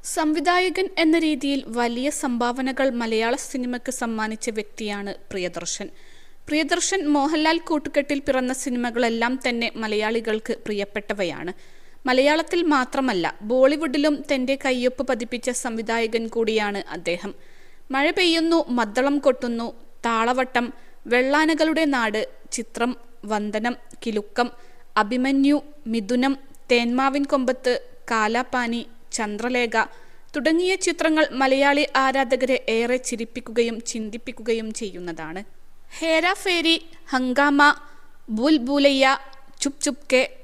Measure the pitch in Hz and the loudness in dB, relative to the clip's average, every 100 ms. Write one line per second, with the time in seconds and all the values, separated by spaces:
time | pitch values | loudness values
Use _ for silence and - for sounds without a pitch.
0 | - - 311 311 302 359 370 339 381 - | -6 0 2 2 2 4 2 2 -2 2
1 | 330 330 320 302 285 277 - 226 240 240 | 4 6 4 0 0 -2 -2 -2 0 0
2 | 269 294 285 240 240 247 262 262 269 240 | -2 -2 -2 0 0 0 -2 2 0 0
3 | 226 220 226 240 - 269 247 247 240 247 | 0 2 2 0 -4 -6 -4 -4 -6 -4
4 | 233 220 220 220 - 220 208 - 214 202 | -4 -2 -4 -4 -6 -6 -6 -6 -6 -4
5 | 202 - - 202 175 170 170 - 196 - | -6 -8 -8 -6 -4 -4 -6 -6 -8 -12
6 | - - - - - 302 302 349 - 392 | -18 -18 -18 -18 -2 0 2 0 0 0
7 | 294 294 277 320 311 330 - 311 294 294 | 2 2 4 2 2 2 0 -2 0 0
8 | 285 285 277 262 254 262 - 247 240 233 | 0 -2 0 0 0 -2 -4 -2 -2 0
9 | 240 233 233 262 262 233 233 - 220 208 | 0 2 0 0 -2 0 -2 -4 -2 0
10 | 214 240 226 214 214 226 - 208 202 208 | 0 -2 -2 -4 -2 -6 -4 -4 -4 -6
11 | 202 208 180 - 349 370 - - - - | -6 -4 -2 -4 -8 -10 -14 -18 -18 -8
12 | 269 254 277 311 320 349 339 294 247 - | 0 4 6 4 2 0 4 2 2 0
13 | 262 202 165 - 208 254 262 294 320 277 | 0 0 -2 -4 0 4 6 4 0 2
14 | 294 294 294 277 254 269 269 254 247 254 | 2 2 0 -2 0 0 0 2 0 0
15 | 262 247 240 240 226 247 254 226 220 226 | -2 -2 -2 -4 -4 -4 -4 -6 -2 -2
16 | 226 226 226 233 220 220 208 202 - 160 | 0 -2 -2 -2 0 2 0 -4 -6 -6
17 | 170 175 208 - - - - - - 269 | -4 -4 -6 -12 -16 -18 -18 -18 -4 0
18 | 294 359 359 330 320 330 302 247 220 208 | 2 4 4 4 4 4 2 0 0 2
19 | 269 285 285 254 247 233 233 - - - | 2 4 4 2 0 -4 -6 -10 -18 -6
20 | 233 226 226 254 254 254 240 - - - | -2 2 2 2 0 0 -2 -8 -18 -16
21 | - 240 262 285 311 311 320 311 311 269 | 0 2 4 4 4 4 4 4 2 2
22 | 226 214 - - - - 226 - 240 247 | 0 0 -4 -8 -10 -8 -6 -2 -2 -2
23 | - - 208 214 208 214 233 247 - - | -12 -16 -4 -2 -2 -2 -2 -4 -10 -8
24 | - 214 202 - 240 - - - - - | -4 -2 -4 0 0 0 -18 -18 -4 0
25 | 208 247 254 277 277 294 - - - 226 | 2 2 2 4 6 4 2 -14 -4 -4
26 | 196 247 262 269 - - - 240 233 247 | 0 2 2 0 -6 -18 2 2 4 2
27 | 269 277 277 285 247 254 254 247 - - | 2 2 2 2 2 0 0 0 -4 -16
28 | - 226 214 233 294 254 240 233 - - | -2 0 2 2 0 -2 -2 -4 -6 -14
29 | - - 214 208 233 247 240 226 214 - | -10 -6 -4 -2 -2 0 2 2 0 -4
30 | - - - 302 285 320 359 370 359 339 | -18 -18 -8 -2 2 4 4 2 0 2
31 | 330 311 311 240 269 269 277 285 302 - | 2 4 2 2 2 6 6 4 2 2
32 | 269 262 262 247 254 262 - 226 233 254 | 2 2 2 2 2 0 0 0 2 0
33 | 254 226 226 - 226 226 233 226 226 233 | -2 -6 -6 -8 -4 0 0 0 -6 -6
34 | 214 226 - 240 226 226 220 214 214 180 | -6 -8 -12 -10 -2 -2 -2 -8 -8 -8
35 | 175 165 156 170 208 - - - - - | -10 -8 -8 -10 -10 -16 -18 -18 -16 -6
36 | 320 320 339 403 403 339 330 330 - - | 0 2 2 0 0 0 4 2 0 -16
37 | - 262 254 247 285 285 294 - - - | -4 -2 0 2 4 6 6 6 -4 -16
38 | - - - 214 262 320 240 285 277 269 | -16 -18 -6 0 4 4 4 4 6 6
39 | 262 269 - - - - 285 - - 254 | 4 2 -2 -16 -18 -6 -4 -2 -4 -4
40 | - 254 262 - | 0 2 2 -4